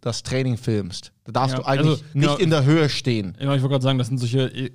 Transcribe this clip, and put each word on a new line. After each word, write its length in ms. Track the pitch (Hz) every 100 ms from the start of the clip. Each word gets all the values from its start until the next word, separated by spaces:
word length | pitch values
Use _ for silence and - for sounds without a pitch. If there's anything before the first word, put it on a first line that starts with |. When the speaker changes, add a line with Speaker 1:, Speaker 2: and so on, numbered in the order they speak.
Speaker 1:
das 220 | 123 110
Training 340 | - 131 131 113
filmst. 560 | - 107 92 - - _
Da 80 | -
darfst 240 | 120 131 131
Speaker 2:
Ja, 60 |
Speaker 1:
du 40 | 131
eigentlich 220 | 139 156 147
Speaker 2:
also, 40 | -
Speaker 1:
nicht 80 | 139 143
Speaker 2:
genau. 80 | 143
Speaker 1:
in 140 | 180
der 140 | 160
Höhe 240 | 135 160 147
stehen. 480 | - - 113 95 -
Speaker 2:
Ja, 60 | 139
ich 60 | 139
wollte 80 | 131
gerade 100 | 135
sagen, 160 | 131 131
das 80 | 113
sind 120 | 127
solche, 520 | 120 131 127 - 131